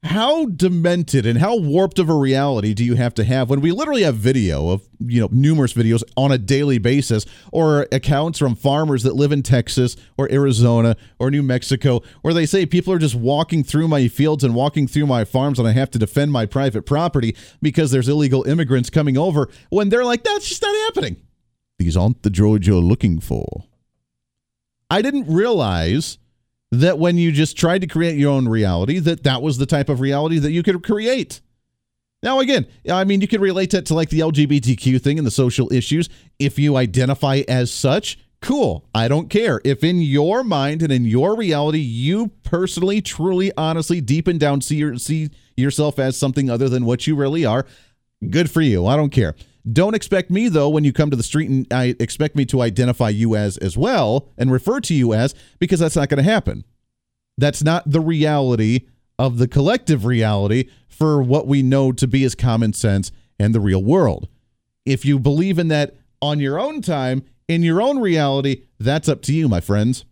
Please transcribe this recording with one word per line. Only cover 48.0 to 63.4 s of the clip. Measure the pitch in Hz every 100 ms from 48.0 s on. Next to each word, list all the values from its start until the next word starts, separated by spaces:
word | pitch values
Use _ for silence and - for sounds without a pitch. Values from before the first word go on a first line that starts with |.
| _ _ 107
good | 104 165
for | -
you. | 156 95 90
I | 143
don't | 147
care. | 131 95 - - _ -
Don't | 117 190 220
expect | - 190 180
me, | 180 233
though, | 156 143
when | 156 147
you |
come | - 151
to | 135
the |
street | 110 151 139
and | 131 131
I | 127 123 123
expect | 117 - 151 147
me | 131
to | 135
identify | 120 98 123 120 113
you | 104 113 107
as, | 104 95
as | 98 90
well | 180 247 117 127 - -
and | 127
refer | 127 - 262
to | -
you | 156 120
as, | 110 131 - - _
because | 180 180
that's | 160 -
not | 143
gonna | 139
happen. | 147 220 - - - _ _ _ _ _ _ -
That's | 143 143
not | 151 170 151
the | 151
reality | 156 165 151 147 135 120 110 123 - _ _ _
of | 131 120
the | 123
collective | - 143 247 - 147 104
reality | 123 110 104 101 117 127 _ _
for | - 156 147
what | 123 143 131
we | 139
know | 131 135 135
to | 123 131
be | 135
as | 135
common | - 127 113 113
sense | - 113 98 95 - _
and | _